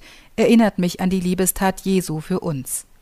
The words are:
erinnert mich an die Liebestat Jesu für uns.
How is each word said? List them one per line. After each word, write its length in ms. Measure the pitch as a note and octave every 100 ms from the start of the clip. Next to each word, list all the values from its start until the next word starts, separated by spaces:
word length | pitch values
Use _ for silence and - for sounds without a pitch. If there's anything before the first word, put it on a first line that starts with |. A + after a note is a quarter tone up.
| - - - -
erinnert 420 | A#3 A#3 A3 -
mich 220 | F3+ -
an 100 | F#3
die 80 | F#3+
Liebestat 600 | F3 F3+ F#3 - F#3+ F#3+
Jesu 380 | F#3+ F#3+ F3 D#3
für 200 | - F#3
uns. 480 | F3 C#3+ C3 - - _